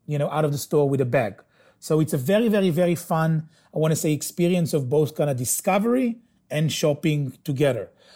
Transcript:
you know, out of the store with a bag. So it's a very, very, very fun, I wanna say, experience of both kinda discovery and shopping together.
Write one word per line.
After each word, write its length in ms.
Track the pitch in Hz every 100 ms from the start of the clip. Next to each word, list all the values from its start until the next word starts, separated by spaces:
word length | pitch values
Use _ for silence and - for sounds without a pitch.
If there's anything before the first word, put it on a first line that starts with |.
| -
you 120 | 147
know, 120 | 143
out 140 | 147
of 80 | 151
the 60 | 143
store 300 | - 151 139
with 120 | 139
a 60 | 127
bag. 360 | 135 110 - - _ _ _
So 220 | - 160
it's 120 | 156
a 60 | 151
very, 300 | 127 202 233
very, 220 | 202 190
very 240 | 156 175
fun, 540 | 170 - 160 160 160 156 _ _
I 40 | 151
wanna 180 | 160 156
say, 160 | 165
experience 600 | 147 - - 170 180 165
of 160 | 156 127
both 280 | 147 147 -
kinda 180 | 147
discovery 840 | 127 127 - - 190 226 247 247 233 _ _ -
and 220 | 147 156
shopping 640 | - 156 143 165 151 135 -
together. 460 | - 135 147 117 95 _ _